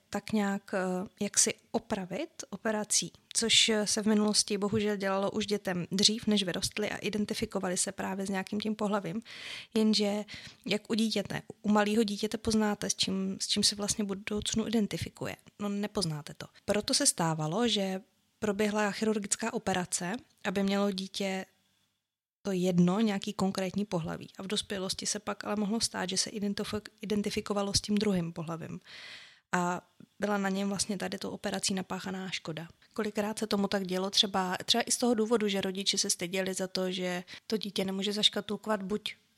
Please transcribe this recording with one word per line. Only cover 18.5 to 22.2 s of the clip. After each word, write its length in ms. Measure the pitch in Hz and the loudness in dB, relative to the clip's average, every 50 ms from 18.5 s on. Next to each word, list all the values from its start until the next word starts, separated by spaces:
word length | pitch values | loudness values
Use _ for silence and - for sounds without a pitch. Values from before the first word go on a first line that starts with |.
| 202 196 214 208 202 214 214 202 | 2 2 2 2 2 2 2 2
chirurgická 640 | 185 - 220 220 214 220 202 202 - - - 226 - | 0 2 2 2 2 2 2 0 0 0 0 -4 -4
operace, 640 | 226 - - 185 185 175 - - - 185 175 202 - - _ _ _ - | -2 -2 0 0 0 -2 -2 -4 -4 -4 -4 -6 -6 -8 _ _ _ -4
aby 200 | 214 190 202 196 | -2 0 2 2
mělo 280 | 196 196 196 202 202 | 2 2 2 2 2
dítě 540 | 190 185 190 190 - - 202 190 190 190 185 - _ _ _ _ _ _ _ _ _ _ _ _ _ _ | 0 -2 -6 -6 -6 -4 -2 -2 -2 -4 -6 -10 _ _ _ _ _ _ _ _ _ _ _ _ _ _